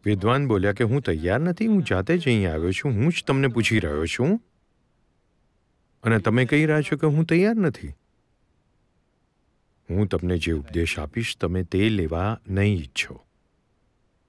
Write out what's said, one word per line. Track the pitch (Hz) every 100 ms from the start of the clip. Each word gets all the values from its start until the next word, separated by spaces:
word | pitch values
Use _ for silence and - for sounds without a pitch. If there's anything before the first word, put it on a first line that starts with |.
| 104
વિદ્વાન | 101 101 131 143
બોલ્યા | 104 101
કે | 101
હું | 113 139
તૈયાર | 131 82 85 110
નથી, | 170 175 220
હું | 208
જાતે | - 95 95 175
જ | 151
અહીં | 113 92
આવ્યો | 78 87
છું, | 95 147
હું | 104 139
જ | 170 -
તમને | 135 135
પૂછી | 117 107 110
રહ્યો | 87 73 82
છું | - 131 226 _ _ _ _ _ _ _ _ _ _ _ _ _ _ _ _
અને | 113 113
તમે | 110 113 127
કહી | 147 156
રહ્યા | 151
છો | 143 147
કે | 156
હું | 147 165
તૈયાર | 165 202 226
નથી. | 175 - 73 71 _ _ _ _ _ _ _ _ _ _ _ _ _ _ _ _ _ _ _
હું | 92 104
તમને | 87 87 87
જે | 80
ઉપદેશ | 80 69 85 82 -
આપીશ | 73 - 117 -
તમે | 87 90
તે | 90 95 107
લેવા | 104 80 82 98 110 -
નહીં | 95 104 95
ઈચ્છો. | 71 - - - _ _ _ _ _ _ _ _ _ _